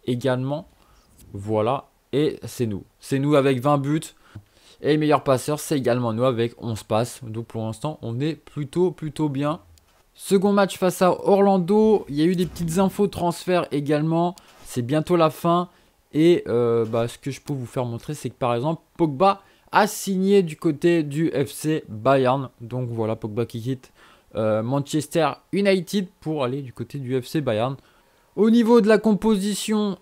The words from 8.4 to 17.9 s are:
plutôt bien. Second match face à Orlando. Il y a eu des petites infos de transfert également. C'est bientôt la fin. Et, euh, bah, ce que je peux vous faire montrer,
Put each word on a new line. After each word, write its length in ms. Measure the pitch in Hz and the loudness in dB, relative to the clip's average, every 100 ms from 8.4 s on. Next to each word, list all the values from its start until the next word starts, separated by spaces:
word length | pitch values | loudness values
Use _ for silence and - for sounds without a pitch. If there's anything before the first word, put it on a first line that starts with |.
| - - 139 175 180 | -10 -10 -6 0 0
plutôt 380 | 160 156 - 151 | -2 -8 -4 -2
bien. 320 | 135 147 165 - _ _ _ _ | -2 -4 -4 -10 _ _ _ _
Second 380 | - - 190 202 | -12 0 2 4
match 260 | 202 190 - | 2 2 0
face 240 | 185 175 | -2 2
à 100 | 180 | 2
Orlando. 920 | - - 196 202 190 170 214 220 208 - | 2 2 4 4 4 2 4 4 4 0
Il 60 | 143 | 0
y 60 | |
a 40 | 160 | 0
eu 100 | 175 | 0
des 100 | 165 | -2
petites 340 | - 170 165 | -4 -4 0
infos 280 | 190 - 202 | 0 2 -2
de 40 | |
transfert 540 | - 175 170 - 180 - | 0 -4 -2 -2 -2 0
également. 640 | 147 143 151 160 165 175 185 - - - | -4 0 0 0 0 0 -4 -16 -20 -10
C'est 160 | 127 | -6
bientôt 340 | 117 151 156 175 | -2 -2 2 2
la 140 | 160 | 2
fin. 400 | - 170 170 175 _ _ _ _ | 2 0 0 0 _ _ _ _
Et, 300 | 143 165 175 - | 2 4 4 2
euh, 380 | 117 120 117 113 | 0 2 2 0
bah, 220 | 117 117 | -2 -4
ce 100 | - | -6
que 140 | 143 | -12
je 80 | 131 | -10
peux 140 | - | -8
vous 120 | 139 120 | -8 -6
faire 200 | - | -6
montrer, 280 | 123 | -6